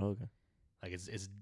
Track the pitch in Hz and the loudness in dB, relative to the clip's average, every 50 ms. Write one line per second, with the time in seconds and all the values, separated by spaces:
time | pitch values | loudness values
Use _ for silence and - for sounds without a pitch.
0 | 95 104 98 110 - 110 - _ _ _ _ _ - - _ _ 95 90 92 90 | 4 4 4 2 0 -4 -8 _ _ _ _ _ -20 -20 _ _ -4 -2 -2 -2
1 | 92 104 110 101 98 98 101 104 | -2 -2 -4 -4 -4 -6 -8 -10